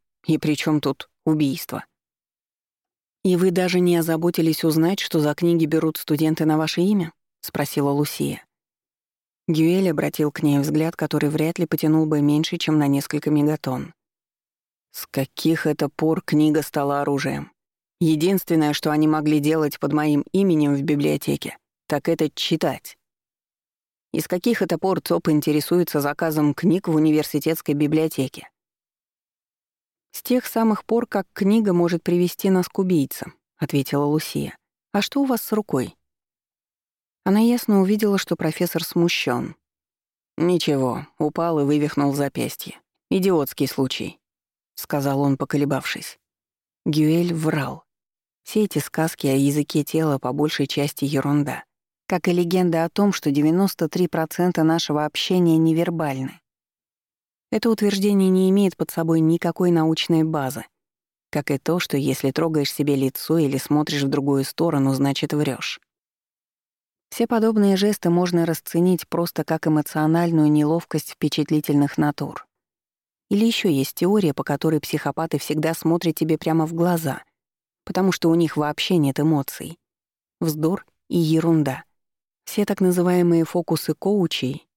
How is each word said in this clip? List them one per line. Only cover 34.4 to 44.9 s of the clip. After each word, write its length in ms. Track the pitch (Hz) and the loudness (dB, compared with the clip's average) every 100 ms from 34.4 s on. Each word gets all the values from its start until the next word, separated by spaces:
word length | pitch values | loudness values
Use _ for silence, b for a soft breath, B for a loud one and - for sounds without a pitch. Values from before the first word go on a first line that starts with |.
| 139 - _ _ _ | -8 -10 _ _ _
«А 80 | 202 | -4
что 220 | - 277 | -2 -2
у 20 | |
вас 160 | 277 233 | 0 -2
с 120 | - | -2
рукой?» 440 | 214 208 135 113 - _ _ _ _ _ _ _ _ _ _ _ _ | -4 -2 -4 -4 -10 _ _ _ _ _ _ _ _ _ _ _ _
Она 160 | - 202 | 0 2
ясно 420 | 226 240 - 202 | 4 2 2 2
увидела, 340 | 190 208 214 196 | 4 2 2 0
что 200 | - 170 | -2 -4
профессор 460 | 160 156 175 165 | -4 -2 -2 -4
смущён. 720 | 165 - 170 - - 123 - - _ _ _ _ _ _ _ - | -4 0 0 0 -2 -4 -6 -12 _ _ _ _ _ _ _ -4
«Ничего, 680 | 165 180 - 143 131 117 147 - | 0 0 0 0 0 -2 -8 -4
упал 420 | 151 160 170 160 | -4 -2 -2 0
и 40 | |
вывихнул 500 | 143 147 147 - 143 | 2 2 0 0 0
запястье. 640 | 139 139 - 117 - - - _ _ - | 0 -2 -4 -6 -8 -16 -18 _ _ -4
Идиотский 580 | 190 190 175 139 - 139 | 0 2 2 0 -2 -4
случай», 500 | - 131 - - - _ _ _ _ _ - | -2 -2 -4 -10 -12 _ _ _ _ _ -18
сказал 440 | - | -6